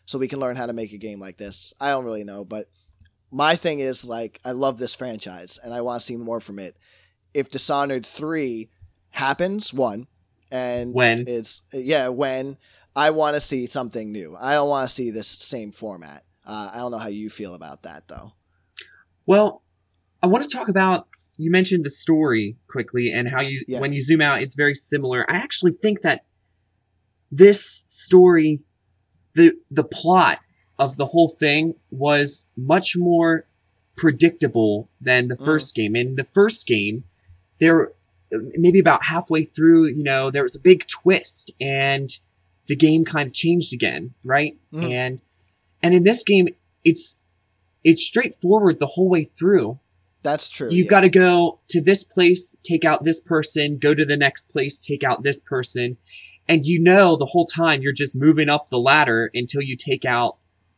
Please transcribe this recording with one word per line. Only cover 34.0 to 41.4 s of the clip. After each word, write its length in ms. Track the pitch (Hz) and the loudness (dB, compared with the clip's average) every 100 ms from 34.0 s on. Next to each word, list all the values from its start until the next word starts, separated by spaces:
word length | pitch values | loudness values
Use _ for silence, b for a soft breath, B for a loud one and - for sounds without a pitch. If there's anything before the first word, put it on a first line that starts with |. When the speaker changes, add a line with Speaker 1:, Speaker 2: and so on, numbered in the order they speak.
| 160 131 165 170 143 117 110 104 120 _ | -2 2 2 2 -2 0 0 0 -6 _
Speaker 2:
than 280 | 131 127 123 | 0 0 0
the 80 | 123 | -4
Speaker 1:
Mm. 80 | |
Speaker 2:
first 300 | 139 156 151 | -2 0 0
game. 200 | - 107 | -2 -2
In 200 | 113 127 131 | -2 -2 -4
the 80 | |
first 420 | 131 - 202 214 - | -2 2 4 2 0
game, 380 | 113 101 113 - _ _ _ _ - | 0 -2 -6 -12 _ _ _ _ 2
there, 320 | 160 165 - - _ _ - | 4 4 2 -6 _ _ -10
maybe 460 | - 127 - 175 185 | -10 -8 0 4 6
about 260 | 165 143 | 6 4
halfway 380 | - 165 - 160 | 0 -4 -2 -4
through, 440 | 156 - 160 165 156 | -4 2 6 6 4
you 140 | 139 | 0
know, 260 | 143 135 135 | -2 -2 -2
there 120 | 139 | -2
was 120 | 131 - | -4 0
a 40 | |
big 260 | 180 185 - | 4 4 2
twist 640 | - 180 190 - - | -2 2 2 2 -2